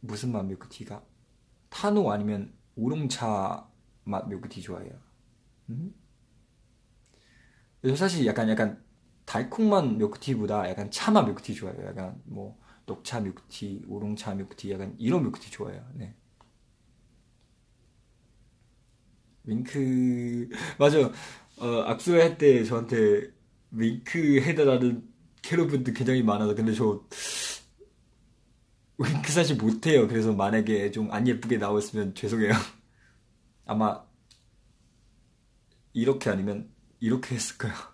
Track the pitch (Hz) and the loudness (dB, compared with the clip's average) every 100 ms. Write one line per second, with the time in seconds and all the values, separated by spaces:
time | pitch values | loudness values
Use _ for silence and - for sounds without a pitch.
0 | 110 104 127 113 95 95 - - 107 104 | -10 -8 -4 -4 -6 -8 -14 -18 -16 -16
1 | - _ _ _ _ _ _ - 202 208 | -18 _ _ _ _ _ _ -4 2 4
2 | 165 104 104 104 101 - _ - 117 156 | 2 0 -2 -4 -6 -14 _ -4 -2 -2
3 | 143 - 117 104 95 - - _ _ _ | -4 -2 -2 -2 -2 -6 -12 _ _ _
4 | - 98 - 98 90 - 90 90 92 - | -6 -6 -6 -10 -12 -14 -12 -12 -12 -18
5 | _ _ _ _ _ _ - 120 175 - | _ _ _ _ _ _ -14 -10 -10 -14
6 | _ _ _ _ _ _ _ _ _ _ | _ _ _ _ _ _ _ _ _ _
7 | _ _ _ _ _ _ _ _ 131 139 | _ _ _ _ _ _ _ _ -2 0
8 | 185 175 120 104 110 110 107 - - _ | 0 2 0 2 0 2 0 -2 -18 _
9 | _ _ - 170 - - 220 202 143 107 | _ _ -8 -6 -6 2 4 4 2 0
10 | 104 - - 120 104 104 92 92 104 - | -2 -4 -4 -4 -2 -2 -2 -6 -8 -4
11 | - 208 117 - - 104 92 - 95 95 | 4 4 4 -2 -8 -10 -10 -10 -12 -10
12 | 92 - - 104 98 - _ - - 101 | -12 -12 -16 -14 -14 -16 _ -20 -14 -12
13 | - 120 101 92 _ - 104 98 - 101 | -8 -6 -6 -8 _ -14 -12 -12 -12 -10
14 | 104 104 - 98 98 - 101 95 98 - | -8 -8 -8 -8 -10 -12 -10 -8 -10 -6
15 | 113 180 139 - - - - 95 120 135 | 0 0 0 -4 -14 -12 -12 -12 -16 -14
16 | 104 113 _ _ _ _ _ _ _ _ | -14 -16 _ _ _ _ _ _ _ _
17 | _ _ _ _ _ _ _ _ _ _ | _ _ _ _ _ _ _ _ _ _
18 | _ _ _ _ _ _ _ _ _ _ | _ _ _ _ _ _ _ _ _ _
19 | _ _ _ _ - 110 123 143 131 127 | _ _ _ _ -6 -4 -4 -2 0 2
20 | 127 123 120 120 120 - - - 143 151 | 2 0 -2 -4 -6 -8 -10 4 6 6
21 | 123 - - - - - 120 117 - 113 | 2 0 -16 -20 -20 -8 -4 -2 0 -2
22 | - 170 165 165 147 127 107 117 117 120 | 4 6 6 6 8 8 6 -2 0 4
23 | 107 104 - - _ _ _ 113 113 - | 6 6 2 -14 _ _ _ -2 0 0
24 | - 170 156 139 160 156 143 127 123 117 | -6 0 4 4 4 4 4 4 2 0
25 | - _ _ _ - 170 165 139 127 113 | -8 _ _ _ -2 0 2 0 -2 -2
26 | 127 127 110 104 107 104 110 110 110 101 | 0 2 2 2 0 0 0 2 0 0
27 | - - - - - - - _ - _ | -6 -12 -8 -6 -8 -10 -16 _ -20 _
28 | _ _ _ _ _ _ _ _ _ _ | _ _ _ _ _ _ _ _ _ _
29 | 135 - - 156 160 135 110 110 165 147 | 0 0 0 2 2 2 2 0 4 6
30 | 107 113 110 101 98 110 107 107 101 107 | 6 2 0 2 2 2 2 0 0 -2
31 | 107 104 123 117 113 117 101 104 104 107 | -4 0 0 0 0 -2 0 0 -2 -4
32 | 101 95 107 113 104 107 - - _ _ | -6 -4 -4 0 2 2 0 -12 _ _
33 | _ _ _ _ _ _ - 107 107 - | _ _ _ _ _ _ -6 0 0 -2
34 | - _ _ _ _ _ _ _ _ _ | -10 _ _ _ _ _ _ _ _ _
35 | _ _ _ _ _ _ _ _ _ - | _ _ _ _ _ _ _ _ _ -2
36 | 117 135 120 98 98 104 - - _ _ | 0 2 0 -2 -2 -6 -10 -20 _ _
37 | 113 127 - 120 - - 120 - - | -2 -2 -2 -6 -6 -6 -8 -8 -14